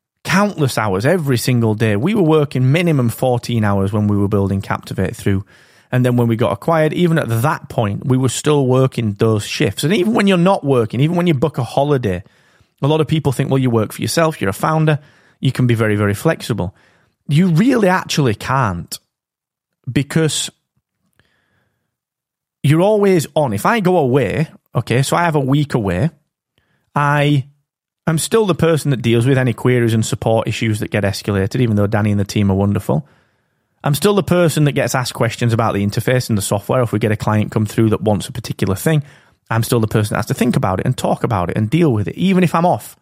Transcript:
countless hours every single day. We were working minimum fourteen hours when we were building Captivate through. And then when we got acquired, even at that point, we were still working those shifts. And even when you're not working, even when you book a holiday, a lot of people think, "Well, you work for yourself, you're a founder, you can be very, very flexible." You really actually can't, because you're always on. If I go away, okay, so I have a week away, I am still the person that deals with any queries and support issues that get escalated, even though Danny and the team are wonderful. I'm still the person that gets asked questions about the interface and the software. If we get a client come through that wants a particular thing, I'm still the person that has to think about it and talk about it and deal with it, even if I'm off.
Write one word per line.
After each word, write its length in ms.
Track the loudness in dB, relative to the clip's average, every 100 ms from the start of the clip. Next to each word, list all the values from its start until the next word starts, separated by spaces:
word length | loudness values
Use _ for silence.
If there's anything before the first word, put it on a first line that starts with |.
| _ _
countless 540 | -2 0 0 0 -2 0
hours 280 | -2 0 0
every 320 | 0 0 0
single 380 | 0 2 2 2
day. 220 | 0 0
We 180 | 0 0
were 80 |
working 480 | 2 2 2 0 2
minimum 380 | 2 2 2 0
fourteen 560 | 0 -2 -2 -2 -2 0
hours 260 | 0 0
when 160 | 0 0
we 80 | 0
were 140 | 0
building 320 | 0 0 -2
Captivate 560 | -4 -6 -6 -6 -4 -4
through. 280 | -2 -2 -4 -18 _ _ -6
And 160 | 0 2
then 120 | 2
when 100 | 2
we 80 | 0
got 160 | 0
acquired, 400 | -2 0 2 2
even 260 | 0 0 0
at 120 | 0
that 400 | -2 -2 -4 -6
point, 360 | -4 -2 -2 -2
we 120 | 0
were 100 | 0
still 400 | -2 0 2 2
working 460 | 2 2 0 -4
those 320 | 0 0 0 -2
shifts. 400 | -2 -2 -2 -2
And 80 |
even 200 | 0 0
when 140 | 2 2
you're 80 | 4
not 300 | 2 2 2
working, 340 | 0 0 0
even 160 | 0 0
when 120 | 0
you 60 |
book 240 | 0 0 -2
a 60 |
holiday, 600 | -4 0 0 0 0 -4 -8 _ _ _ _ -6
a 60 | 0
lot 120 | 0
of 80 | 0
people 240 | 0 -2
think, 180 | -2 0
"Well, 80 | 0
you 120 | 2
work 240 | 0 -2
for 80 | -4
yourself, 400 | -4 0 0 0
you're 80 | -4
a 40 |
founder, 460 | -2 -2 0 2 0 -4 _ _ -4
you 140 | -4
can 120 | 0 0
be 100 | 2
very, 200 | 2 2
very 180 | 0
flexible." 640 | 0 -2 -2 -4 -4 -6 -8 _ _ _ _ -2
You 220 | 2 2
really 360 | 4 2 2 2
actually 480 | 0 -2 0 0 0
can't, 640 | -2 0 0 -2 -8 -14 _ _ _ _ _ _ _ _ -6
because 600 | -4 0 0 0 -2 -8 -12 _ _ _ _ _ _ _ _ _ _ _ _ _ _ _ _ _ _ _ _
you're 180 | 2 4
always 440 | 4 4 4 2 0
on. 200 | -2 -2
If 120 | 0 0
I 140 | 0
go 180 | 2 2
away, 520 | 2 2 2 -2 -4 -8 _ -6
okay, 280 | 0 0
so 120 | 2 0
I 80 |
have 120 | 2 0
a 40 |
week 340 | 2 0 0
away, 360 | -2 0 0 -2 -4 _ _ _ _ _ _ _ -2
I 520 | 0 2 2 0 -2 _ _ _ _ _ -4
am 120 | -2
still 280 | 0 0 0
the 100 | 2
person 360 | 2 2 0
that 100 | -2
deals 240 | 2 2 2
with 120 | 2
any 160 | 0
queries 400 | 0 0 2 2
and 120 | 0 -2
support 440 | -2 0 0 -2
issues 320 | -4 -2 -2
that 100 | -2
get 140 | -2 -2
escalated, 560 | -4 -2 -2 0 0
even 160 | 0 0
though 100 | 0
Danny 240 | 0 0
and 80 | 0
the 60 | -2
team 260 | 0 0
are 40 | 2
wonderful. 520 | 0 -2 -2 -4 -4 _ _ _ _ _ _ _
I'm 100 | -2
still 220 | 0 2 2
the 80 |
person 420 | 2 2 2 2 0
that 60 |
gets 240 | 0 -2 -2
asked 180 | -4
questions 400 | -2 -4 0 -2
about 200 | 0 0
the 120 | 0 -2
interface 440 | -2 0 0 0
and 80 | -4
the 40 |
software. 400 | -2 -4 -2 -2
If 100 | 0
we 80 | 0
get 120 | -2
a 40 | -2
client 360 | 0 0 0
come 140 | -2 -2
through 260 | 0 2
that 100 | 2
wants 260 | 0 -2 -4
a 40 |
particular 440 | -10 -10 -6 -4 -2
thing, 280 | 0 -2 -2 -14 _ _ -6
I'm 120 | -2
still 160 | 0 0
the 80 | 0
person 260 | 0 0
that 40 | -2
has 80 | -4
to 80 |
think 240 | -2 0 0
about 220 | 0 -2
it 80 | -2
and 100 | -4
talk 260 | -2 -2
about 280 | -2 -2 -2
it 60 | -2
and 120 | 0
deal 240 | 2 2
with 140 | 0 -2
it, 80 | -2
even 280 | 0 2
if 120 | 2 2
I'm 100 | 0
off. 320 | 0 -6 -20